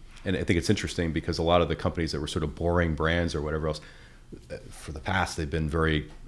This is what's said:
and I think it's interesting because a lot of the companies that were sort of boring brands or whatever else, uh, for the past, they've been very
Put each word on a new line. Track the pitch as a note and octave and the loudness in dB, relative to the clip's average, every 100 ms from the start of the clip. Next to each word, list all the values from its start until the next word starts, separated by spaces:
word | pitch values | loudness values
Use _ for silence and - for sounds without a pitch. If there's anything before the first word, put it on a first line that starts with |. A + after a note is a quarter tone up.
| - - | -16 -8
and | G2+ E2 | -2 0
I | |
think | F2 E2+ | 2 4
it's | - | 4
interesting | G#2 E2 - E2 | 2 0 -2 0
because | D#2 D#2+ D#2+ | 0 -2 0
a | |
lot | E2 F2 | 4 6
of | D#2+ | 4
the | D#2 | 2
companies | F2+ E2 D#2+ | -2 0 -2
that | D2 | -2
were | D2+ | -2
sort | - | -2
of | D2+ - | -2 0
boring | E2+ F2 E2+ D2+ | 2 4 4 2
brands | D#2+ E2+ E2+ D#2 | 2 2 0 -2
or | |
whatever | D2+ D#2 D2+ | -2 -2 -2
else, | D2+ - - - - - - - | -4 -8 -20 -20 -20 -18 -18 -14
uh, | - - | -14 -14
for | - - | -14 -12
the | D2+ | -8
past, | - F#2 F2 - | -2 0 0 -2
they've | D2+ | -2
been | D#2+ D#2 | 0 0
very | D#2+ D#2+ D2+ D2 - | 2 4 2 0 -10